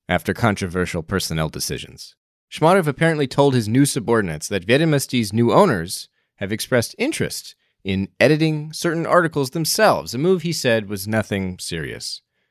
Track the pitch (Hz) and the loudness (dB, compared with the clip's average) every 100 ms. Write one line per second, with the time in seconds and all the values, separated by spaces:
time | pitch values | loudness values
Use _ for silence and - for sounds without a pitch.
0 | - 90 - 95 117 101 95 90 87 87 | -4 -2 -2 0 0 0 -2 -2 -2 -4
1 | 78 95 - 80 78 76 - 64 - - | -4 -4 -2 -2 -4 -4 -6 -8 -10 -18
2 | - _ _ _ _ - 156 196 160 - | -20 _ _ _ _ 0 2 4 2 0
3 | 165 151 139 - 143 127 107 123 139 139 | 0 2 0 2 4 4 2 2 2 0
4 | 101 113 95 76 - 101 90 131 165 143 | 0 2 0 -4 -4 -4 2 4 4 2
5 | - 127 104 107 117 120 196 101 85 - | 0 -2 0 2 4 6 6 2 -4 -10
6 | - _ _ - 98 107 - 127 - - | -14 _ _ -10 -6 -6 0 0 0 -2
7 | 254 - 92 - - - _ _ 95 95 | -4 -2 -6 -6 -14 -20 _ _ -4 -2
8 | 98 - 123 151 160 151 156 156 170 165 | -2 2 4 4 0 -2 -6 -6 -2 -2
9 | 143 170 165 151 131 170 151 - 208 90 | 2 2 2 0 -4 -2 -2 2 4 2
10 | 80 117 170 185 170 160 127 113 101 101 | -2 -2 0 0 -2 -2 2 2 0 -6
11 | 98 110 104 101 95 90 - 82 69 55 | -2 -2 0 -2 -4 -6 -8 -6 -6 -8
12 | - - _ _ _ | -12 -14 _ _ _